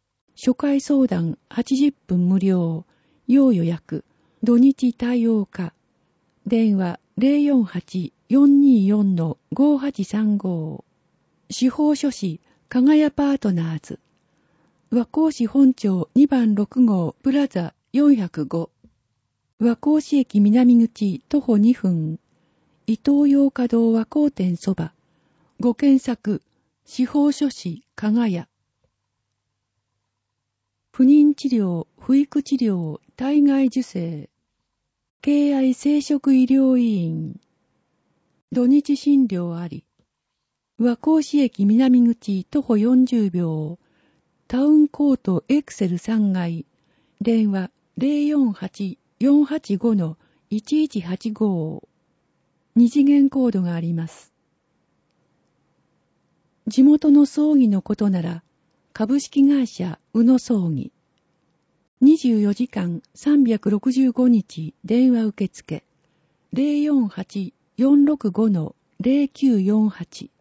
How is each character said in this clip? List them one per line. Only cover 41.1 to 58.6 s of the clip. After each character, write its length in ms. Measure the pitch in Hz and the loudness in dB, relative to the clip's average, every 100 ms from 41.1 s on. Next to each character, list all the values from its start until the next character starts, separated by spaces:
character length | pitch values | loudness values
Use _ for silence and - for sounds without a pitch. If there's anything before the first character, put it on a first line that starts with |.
| 320 | 0
市 160 | 294 294 | 0 0
駅 260 | 262 - 202 | 0 0 0
南 380 | 220 262 254 | 2 4 4
口 400 | 233 233 - 190 | 2 0 -4 -6
徒 180 | - 294 | -4 -4
歩 160 | 262 214 | -2 0
四 280 | 220 254 254 | 2 2 2
十 240 | 240 202 | 0 -2
秒。 500 | 175 170 156 151 175 _ _ _ _ _ _ - | -2 -4 -6 -8 -12 _ _ _ _ _ _ -8
タ 160 | 247 | -2
ウ 80 | 294 | 2
ン 160 | 302 294 | 4 2
コ 260 | - 294 | 0 0
ー 40 | 262 | 0
ト 260 | - 180 - | -2 -4 -2
エ 160 | 285 | -2
ク 100 | - | -4
セ 140 | - 190 | -6 -4
ル 100 | 175 | -4
三 360 | - 220 202 | -4 -2 0
階。 320 | 185 175 165 - _ _ _ _ - | -2 -4 -8 -12 _ _ _ _ -8
電 280 | 208 226 214 | -2 0 0
話、 200 | 196 180 _ _ - | -2 -6 _ _ -6
零 300 | 269 294 294 | -4 -2 -2
四 260 | 302 247 | 0 0
八 460 | 202 - - 196 - _ - | -2 -12 -10 -10 -12 _ -4
四 260 | 269 294 294 | 2 2 2
八 320 | 311 - 202 | -4 -4 -4
五 180 | 233 214 | -2 -2
の 220 | 165 160 _ _ _ | -4 -8 _ _ _
一 340 | 214 - 302 | -10 -4 -2
一 180 | 311 208 | -2 -4
八 300 | 175 185 226 | -8 -8 -8
五。 560 | 208 214 180 160 - - _ _ _ _ _ _ _ _ - | -4 -2 -2 -6 -10 -18 _ _ _ _ _ _ _ _ 2
二 140 | 240 | 2
次 140 | 294 | 4
元 260 | 277 285 277 | 2 4 2
コ 160 | 277 247 | 2 -2
ー 60 | |
ド 100 | 202 | -2
が 120 | 175 | -4
あ 60 | 170 | -4
り 140 | 165 | -6
ま 140 | 170 165 | -6 -8
す。 260 | - _ _ _ _ _ _ _ _ _ _ _ _ _ _ _ _ _ _ _ _ _ _ _ _ - | -14 _ _ _ _ _ _ _ _ _ _ _ _ _ _ _ _ _ _ _ _ _ _ _ _ -6
地 160 | - | 2
元 260 | 269 294 302 | 4 4 4
の 160 | 285 285 | 4 4
葬 300 | - 302 294 | 0 0 2
儀 120 | 233 | 2
の 140 | 196 | 0
こ 140 | - 208 | -4 -4
と 140 | 208 | -2
な 120 | 185 | -2
ら、 220 | 170 170 - _ | -4 -10 -16 _